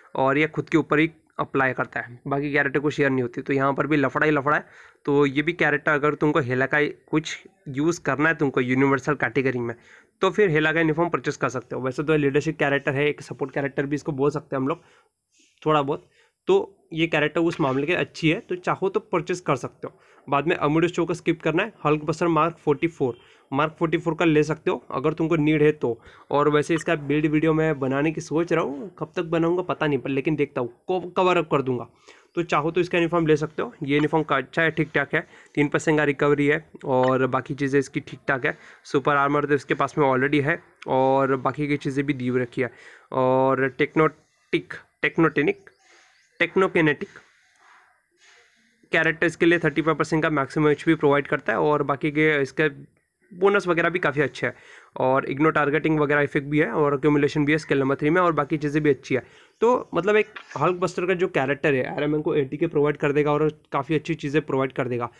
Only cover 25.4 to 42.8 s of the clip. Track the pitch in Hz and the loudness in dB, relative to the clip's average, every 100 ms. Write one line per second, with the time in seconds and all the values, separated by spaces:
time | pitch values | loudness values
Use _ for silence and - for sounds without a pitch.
25.4 | 151 156 151 151 123 117 - - - 143 | 2 4 2 2 -2 -4 -10 -20 -2 0
26.4 | 147 147 143 160 - 160 139 151 156 151 | 2 2 0 -2 -2 -2 0 0 2 2
27.4 | 160 156 160 143 131 139 156 156 - 147 | 2 2 0 0 -2 0 -2 -4 -4 -2
28.4 | 170 160 214 277 196 - 160 180 170 165 | 0 0 -2 -6 -12 -12 -8 -8 -2 0
29.4 | 170 180 180 - 151 139 143 135 165 147 | 0 0 -2 -2 -2 -2 -2 -2 -2 0
30.4 | 143 139 120 - - 185 175 190 180 175 | -2 -4 -6 -8 -6 -4 -2 0 2 2
31.4 | 160 147 131 123 117 _ - - _ 175 | 0 0 0 -4 -8 _ -20 -20 _ -8
32.4 | 165 160 156 175 170 180 165 170 156 151 | -2 0 0 -2 0 0 0 0 2 2
33.4 | 151 - 240 - 139 147 151 165 151 139 | 0 -6 -8 -8 -2 0 2 0 0 -2
34.4 | 131 165 160 156 156 147 139 156 - - | -2 -2 0 0 -2 -2 -2 -4 -6 -14
35.4 | - - 147 156 - 151 147 139 147 147 | -6 -2 0 0 2 2 2 2 2 2
36.4 | 143 156 - - 147 127 127 127 131 131 | 2 0 -4 -12 -2 2 2 2 0 -2
37.4 | 131 135 139 143 135 151 - 139 - 135 | -4 -4 0 0 0 -6 -10 -8 -4 -2
38.4 | 147 160 - - - 143 147 143 143 147 | -4 -6 -14 -20 -4 -2 2 2 2 0
39.4 | 143 143 - 147 135 156 135 127 143 147 | 0 0 0 -2 -2 0 2 2 2 0
40.4 | 139 170 - _ - 131 135 135 135 135 | 0 -4 -8 _ -2 2 2 2 2 0
41.4 | 135 131 147 143 147 135 139 135 123 127 | -2 -4 -4 -2 -2 -2 -2 -4 -2 -2
42.4 | 123 - 120 - | -2 -4 -6 -8